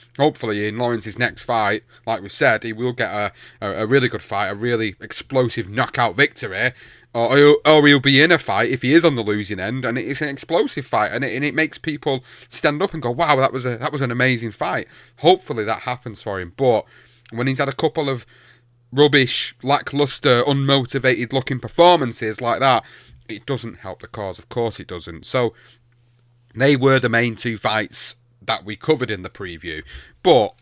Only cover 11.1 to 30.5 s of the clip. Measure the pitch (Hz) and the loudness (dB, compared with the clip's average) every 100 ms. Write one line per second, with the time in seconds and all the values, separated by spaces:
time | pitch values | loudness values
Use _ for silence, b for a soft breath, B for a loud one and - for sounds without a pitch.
11.1 | 117 139 127 143 131 160 - 165 143 147 | -2 -4 -4 -4 -2 -4 -4 -8 -6 -4
12.1 | 131 - B B - 156 147 165 160 123 | -4 -6 B B -2 0 0 -4 -4 -4
13.1 | 123 160 135 131 131 123 117 143 143 131 | 0 2 4 2 0 -6 -4 -4 -2 -2
14.1 | 123 131 120 117 - 170 151 - B B | 0 0 0 -4 -6 -4 -4 -8 B B
15.1 | B 160 185 - 117 104 110 - 123 120 | B 4 4 0 -6 -4 -4 -6 -8 -10
16.1 | 104 110 95 87 - 131 110 - B B | -10 -8 -8 -8 -2 2 2 0 B B
17.1 | B B 113 131 135 139 - 156 165 143 | B B -4 -2 -2 -2 0 -2 0 -4
18.1 | 123 - b b b b _ _ 131 147 | -4 -8 b b b b _ _ 4 6
19.1 | 143 127 - - - 127 143 - 143 139 | 6 2 -2 -6 -6 -2 -2 -2 -2 -2
20.1 | - 147 120 135 139 139 139 123 135 127 | 0 2 2 2 0 2 2 0 -2 0
21.1 | 117 120 135 - 127 - - 175 170 123 | 0 -2 -4 -4 -6 -2 6 6 6 2
22.1 | 110 110 107 117 101 135 117 - B B | -4 -6 -4 -2 0 2 2 0 B B
23.1 | B - 104 - 131 117 - 95 - - | B -16 -12 -6 -6 -8 -14 -14 -14 -14
24.1 | - 98 87 - 120 117 - 92 90 85 | -10 -8 -10 -10 -4 -4 -4 -12 -12 -12
25.1 | 80 - 131 117 - b b _ _ _ | -14 -6 -2 -2 -4 b b _ _ _
26.1 | _ _ _ _ 107 - 135 135 131 120 | _ _ _ _ 0 2 4 4 4 2
27.1 | 117 120 110 120 107 113 107 104 - - | 0 0 -2 -6 -4 -2 -2 -4 -6 -6
28.1 | - _ _ - 110 95 - - 151 123 | -8 _ _ -4 -4 -6 -6 0 0 0
29.1 | 98 92 - 92 82 85 78 - B B | -6 -10 -12 -14 -12 -12 -12 -12 B B
30.1 | B 180 135 104 | B 4 6 4